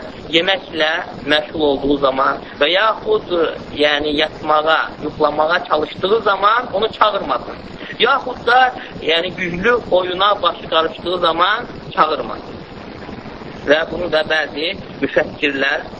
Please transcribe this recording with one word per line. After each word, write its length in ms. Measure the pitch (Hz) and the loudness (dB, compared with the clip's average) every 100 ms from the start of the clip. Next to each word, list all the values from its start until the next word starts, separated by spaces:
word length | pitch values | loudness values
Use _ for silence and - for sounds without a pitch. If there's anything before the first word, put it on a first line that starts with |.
| - - - | -4 -12 -10
yeməklə 600 | 160 185 190 - 165 156 170 185 - 139 | -4 -2 -2 -4 -2 -2 -2 -6 -8 -2
məşğul 340 | 151 151 160 | -2 -2 -2
olduğu 380 | 147 135 139 143 | 0 2 0 2
zaman 420 | 139 135 139 - - - | 2 2 0 -2 -6 0
və 100 | 147 | 2
yaxud, 580 | 185 220 208 214 214 208 175 151 - - 143 | 2 2 0 0 -2 0 0 0 -4 -8 0
yəni, 400 | 147 147 151 147 | 2 2 0 0
yatmağa, 640 | 156 - 156 151 156 151 113 - | 0 -2 2 2 4 2 0 -4
yuxlamağa 600 | 151 147 147 147 156 175 | -6 0 2 4 2 2
çalışdığı 560 | - 151 151 175 185 226 | 2 0 0 -2 0 2
zaman 520 | 208 190 202 233 254 | 2 4 4 4 2
onu 160 | 190 220 | 0 0
çağırmasın. 640 | - 214 202 156 123 - - - - - - | 2 2 2 -2 -4 -4 -12 -14 -14 -8 0
Yaxud 480 | 220 269 254 247 240 | 2 2 0 -2 4
da, 280 | 254 254 - - - | 6 6 2 -10 -4
yəni, 320 | - 220 185 175 | 2 2 2 -2
güclü 400 | 180 175 220 240 - | -2 2 4 4 4
oyuna 520 | 180 180 180 202 202 | 2 2 2 2 4
başı 260 | 170 165 - | 0 0 0
qarışdığı 500 | 160 160 - 175 180 | 2 0 -2 -4 2
zaman 460 | 170 165 185 226 240 - - | 2 4 2 2 -4 -12 -4
çağırmasın. 580 | 190 156 143 - - - - - - - - - - - - - - | 0 2 0 -4 -8 -10 -14 -14 -16 -14 -14 -12 -12 -12 -12 -12 -4
Və 160 | - 151 160 | 2 2 2
bunu 220 | 160 - | -4 0
da 140 | 156 156 | 0 2
bəzi 460 | 156 143 143 170 196 - - | 0 -2 -4 -4 -6 -10 -6
müfəkkirlər 880 | 135 170 151 - 143 139 139 151 - | 0 0 0 0 -2 0 0 0 -6